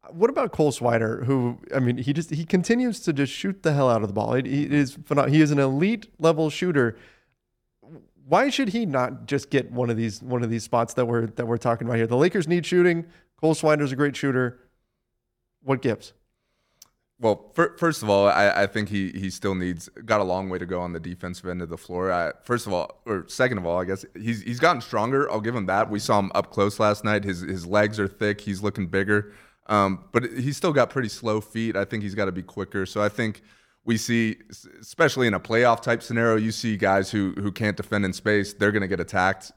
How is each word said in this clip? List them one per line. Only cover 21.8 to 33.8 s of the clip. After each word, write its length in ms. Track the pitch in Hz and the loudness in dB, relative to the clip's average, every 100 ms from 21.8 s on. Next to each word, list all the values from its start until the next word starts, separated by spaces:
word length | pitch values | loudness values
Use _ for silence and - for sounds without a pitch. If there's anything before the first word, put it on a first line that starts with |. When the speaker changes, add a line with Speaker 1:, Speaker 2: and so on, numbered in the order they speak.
| - 90 92 | -8 -4 -2
Speaker 2:
I, 180 | 87 80 - | 0 -2 -6
first 220 | - 120 - | -4 -4 -2
of 60 | |
all, 300 | 90 - - - | -4 -4 -12 -6
or 200 | 98 - | -6 -6
second 300 | - 127 113 | -2 0 0
of 80 | 87 | -2
all, 120 | 87 | -2
I 60 | |
guess, 220 | 92 98 - - | -2 -6 -8 -8
he's, 260 | 110 117 | -6 -6
he's 180 | 98 120 | -6 0
gotten 220 | 165 147 | 2 2
stronger. 480 | - 113 113 139 143 | -2 -2 0 0 0
I'll 120 | 110 | -2
give 120 | 107 | -4
him 120 | 120 92 | -4 -2
that. 240 | 95 107 | 0 0
We 100 | 104 | -2
saw 180 | - 107 | 0 0
him 140 | 95 | 2
up 180 | - - | -2 -2
close 280 | - 101 - | -2 -2 2
last 240 | 107 104 | 0 2
night. 220 | 107 107 101 | 0 -2 -2
His, 160 | 90 | -6
his 240 | 85 92 87 | -6 -8 0
legs 340 | 104 104 107 | 2 2 0
are 80 | 95 | -4
thick. 320 | - 104 101 | -2 -2 -2
He's 240 | - 95 | -6 -4
looking 240 | 104 98 90 | -4 -4 -2
bigger. 460 | 95 101 104 104 - _ _ - | -2 2 0 0 -16 _ _ 0
Um, 380 | 104 98 95 - | 2 2 -2 -2
but 100 | 120 120 | -2 -2
he's 240 | 123 127 139 | -4 -6 -2
still 160 | 180 | 0
got 200 | 139 117 | 2 2
pretty 180 | 139 113 | 0 -6
slow 320 | - 113 107 | -4 -2 -2
feet. 340 | - 113 113 98 | -4 -6 -2 -2
I 80 | |
think 200 | 101 110 | -4 -6
he's 120 | 104 101 | -6 -4
gotta 160 | 98 | -4
be 100 | 92 | -4
quicker. 440 | 90 - 95 101 92 | -10 -10 -8 -6 -4
So 180 | 104 | -2
I 60 | 104 | -2
think 320 | - 110 104 _ _ _ _ | 0 -4 -6 _ _ _ _